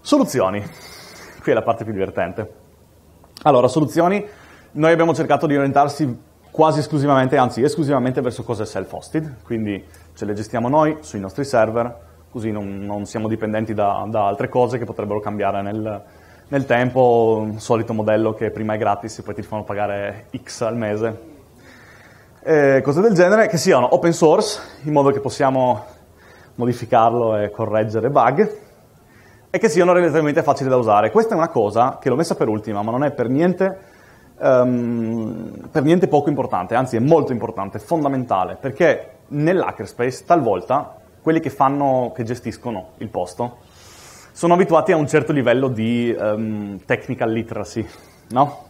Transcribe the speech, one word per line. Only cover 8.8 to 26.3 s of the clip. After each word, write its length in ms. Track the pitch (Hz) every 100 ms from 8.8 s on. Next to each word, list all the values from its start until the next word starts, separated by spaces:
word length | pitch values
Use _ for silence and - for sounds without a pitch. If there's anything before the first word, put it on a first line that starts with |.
| 92 87 - 160 151 127
quindi 380 | - 117 107 98 - - -
ce 100 | -
le 100 | 104
gestiamo 340 | 104 107 120 120
noi 300 | 147 156 151
sui 200 | - 104
nostri 240 | 95 -
server, 600 | 139 120 110 113 120 120 - - _
così 200 | 123 110
non, 300 | 104 98 98
non 260 | 101 104 101
siamo 220 | 113 110
dipendenti 440 | 110 110 107 110
da, 320 | 104 101 98 101
da 180 | 110 101
altre 220 | 101 -
cose 280 | 127 120 120
che 80 |
potrebbero 360 | 110 107 101 104
cambiare 420 | 107 104 98 101
nel, 400 | 101 107 110 101 - - - - _
nel 180 | 139 131
tempo, 720 | 120 123 127 123 117 113 110
un 200 | 107 107
solito 340 | - 117 113
modello 400 | 110 107 107 110
che 160 | 110 110
prima 240 | 104 107
è 20 | 107
gratis 440 | 107 101 113 -
e 20 |
poi 120 | 104
ti 80 | 101
fanno 200 | 104 107
pagare 640 | 104 101 104 101 101 104 - 120
X 240 | - -
al 160 | 113 117
mese. 440 | 107 104 113 110 - - - _ - - - - - - _ _
Eh, 400 | - 156 139 135
cose 180 | 139 143
del 140 | 220
genere, 320 | 175 175 214 214
che 100 | 160
siano 380 | 185 143 123
open 180 | 135 170
source, 480 | 165 160 180 - - - -
in 100 | 147
modo 180 | 147 139
che 80 | 139
possiamo 640 | 131 - 139 131 127 110 - - _ _ -